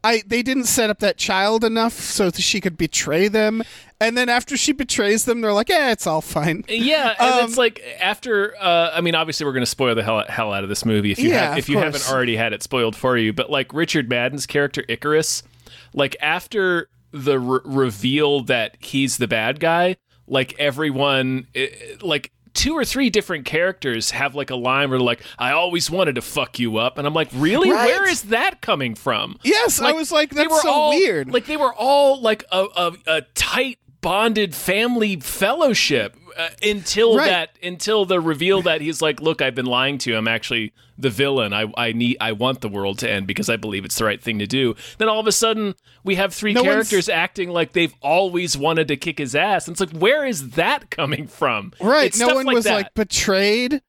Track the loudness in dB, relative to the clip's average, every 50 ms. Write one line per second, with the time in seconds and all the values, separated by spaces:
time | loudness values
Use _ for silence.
0 | 2 2 0 0 0 -2 -2 -2 0 0 0 0 0 0 2 2 2 0 0 _
1 | 0 -2 0 -2 -2 -2 0 2 2 2 2 2 2 0 2 2 0 0 -2 -4
2 | -8 -6 0 0 0 0 0 0 -2 0 -2 0 -2 -4 -2 -2 -4 -2 -2 -4
3 | -2 0 2 2 2 2 2 2 2 2 0 -2 -6 -8 -12 -20 -20 -20 _ _
4 | 0 0 2 0 0 2 0 0 0 -2 -4 -2 0 0 0 0 -2 -2 0 0
5 | 2 2 2 2 2 0 0 0 2 2 2 2 2 2 2 2 4 2 0 0
6 | 0 -2 -2 -2 -2 -2 -4 -2 0 0 -2 -2 -4 -6 -4 -2 0 2 2 2
7 | 2 0 2 2 2 4 4 2 2 2 2 2 2 2 0 -4 -16 -16 -8 -4
8 | -2 -2 -2 -4 -4 -2 0 0 0 -2 -4 -2 2 4 4 4 4 2 0 0
9 | 0 0 0 0 0 -2 -4 -4 -4 -2 0 0 -2 -2 0 0 2 2 2 2
10 | 2 2 0 0 0 -2 -4 -4 -2 -2 -2 -4 -4 -4 -6 -2 0 2 2 2
11 | 2 0 0 2 2 4 4 4 2 0 0 -2 -2 0 0 0 0 0 -2 -4
12 | -2 -2 0 0 0 0 0 0 -2 -2 -2 -6 -6 -4 -2 0 0 -2 -2 -2
13 | 0 0 2 2 2 0 0 -2 -4 -2 -2 -4 -4 -4 -2 -4 -2 0 0 -2
14 | 0 0 -2 0 0 -2 -4 -6 -8 -2 0 0 0 0 -2 -6 -4 -4 -6 -4
15 | -2 0 2 2 2 0 -4 -6 -8 -14 _ _ _ -20 -20 -20 -20 -10 -2 -2
16 | -2 -2 -2 -4 -2 -2 -2 -2 -4 -4 -2 0 0 2 0 -2 -4 _ _ _
17 | _ _ -14 -4 0 0 0 0 2 0 0 0 -2 -2 0 0 0 0 -2 -2
18 | -2 0 2 2 2 2 2 0 0 0 0 0 0 -4 -6 _ -16 -4 -2 0
19 | 0 0 0 -2 -2 0 0 0 0 -2 -2 -2 0 0 2 2 2 0 0 _
20 | _ _ _ _ _ -2 -2 -2 -2 -2 -4 -2 -2 -2 0 0 -2 -2 0 0
21 | 0 2 2 0 0 0 -2 -4 -6 _ _ -6 -6 -6 -6 -14 -18 -18 -18 -10
22 | -4 -4 -4 -4 -4 -10 _ _ _ _ _ -2 -2 0 0 -2 -2 -2 0 0
23 | 0 2 2 0 -2 -2 -8 -8 -6 -4 -2 0 0 0 -2 _ -4 -4 -4 -2
24 | -4 -4 -4 -2 -4 -4 -4 -6 -6 -6 -6 -4 0 2 2 2 2 2 2 2
25 | 2 0 0 -4 -8 -20 -8 -4 -2 0 0 0 0 0 0 -2 -2 -2 0 0
26 | 0 0 0 -4 -6 -4 -4 -4 -4 -4 -4 -4 -4 -2 0 0 0 0 -2 -2
27 | -4 -2 0 -2 -2 -2 -2 0 0 2 2 4 4 4 4 4 4 2 2 2
28 | 2 0 0 -2 -2 -2 0 0 0 -2 -2 _ -4 -2 -2 -2 -2 -4 -6 -4
29 | -2 -2 -2 -2 -2 -6 -10 -4 0 2 2 2 2 2 0 2 2 2 2 0
30 | -2 0 2 0 0 2 0 0 2 4 4 4 4 4 2 4 4 4 4 4
31 | 4 2 2 -2 -2 0 -2 -2 -2 -2 -2 0 0 0 0 0 2 4 4 6
32 | 6 4 4 4 2 0 0 0 -4 -2 0 0 0 0 0 -2 -2 -2 -2 -6
33 | _ 0 0 0 -2 _ _ -4 -2 0 0 -2 -2 -2 -6 _ _ -20 _ _
34 | -4 -2 0 2 2 2 2 2 0 -2 -4 -6 -2 0 0 0 2 0 2 0
35 | 0 0 -2 -4 -6 -10 -4 -2 0 0 2 2 2 2 4 2 2 2 2 0
36 | 0 -2 -8 -16 _ -16 -8 -6 -6 -6 -4 -2 0 0 0 0 -4 -4 2 4
37 | 4 6 6 6 4 4 2 0 -2 -6 _ _ -10 -10 -8 -6 -2 0 2 2
38 | 2 2 2 2 2 0 0 0 2 2 2 2 2 0 0 0 -2 -4 -4 0
39 | 0 0 0 0 -2 -2 0 0 -2 -2 -2 -2 -2 0 0 2 2 0 -2 -2
40 | -2 -2 -2 0 0 0 -2 -2 -2 -2 -2 -2 -2 -4 _ _ _ _ _ -4
41 | -4 -2 0 0 0 2 2 0 0 0 0 -2 -2 -2 -2 -2 -2 -2 0 0
42 | 0 0 0 0 -2 -4 -2 0 -2 -2 -2 -2 -6 -6 -4 -2 -2 -2 -4 -4
43 | -4 -2 -2 -2 -4 -4 -4 -4 -2 -2 -2 -4 -4 -6 -6 -6 -6 -6 -4 -2
44 | 0 -2 -2 -2 -4 -6 -4 -4 -4 -2 0 0 0 0 -2 -4 -12 -20 -4 -2
45 | 0 0 0 0 0 0 0 2 2 0 0 0 -2 -4 -6 _ _ _ _ _
46 | _ -2 0 0 0 -2 -2 -4 -2 0 2 2 4 4 2 2 2 2 0 0
47 | 0 0 0 0 -2 -2 _ -6 -6 -2 0 -2 -2 0 0 0 0 0 -2 _
48 | -2 2 2 2 2 2 0 -4 -2 -2 -4 -2 0 0 2 0 0 0 -2 -4
49 | -4 -8 -6 -6 -6 -2 0 0 2 2 0 0 -2 -6 -4 -4 -4 -4 -2 0
50 | 2 2 2 2 0 -2 -4 -4 -8 -6 -2 -2 0 0 0 -2 -4 _ -6 -4
51 | -2 -2 -2 -6 -6 -12 -6 -2 0 0 0 0 -4 -8 -12 -4 0 2 4 4
52 | 4 2 2 2 2 2 2 2 2 2 0 2 2 2 0 0 -2 -4 _ -4
53 | -4 -2 -2 -2 0 2 2 4 4 4 2 2 0 0 -2 -4 _